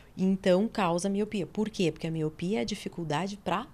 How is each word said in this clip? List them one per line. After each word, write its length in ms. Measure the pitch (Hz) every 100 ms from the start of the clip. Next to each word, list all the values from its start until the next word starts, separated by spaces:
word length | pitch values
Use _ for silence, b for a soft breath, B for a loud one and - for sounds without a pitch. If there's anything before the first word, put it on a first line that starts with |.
| B -
Então, 480 | 190 190 190 180 226
causa 420 | - 180 175 196
miopia. 380 | 196 208 208 165
Por 240 | - 214
quê? 220 | - 170
Porque 160 | 151 165
a 20 |
miopia 480 | 160 151 - 175 220
é 40 |
a 20 |
dificuldade 720 | 226 208 - - 165 147 196 202
pra 320 | - 175 277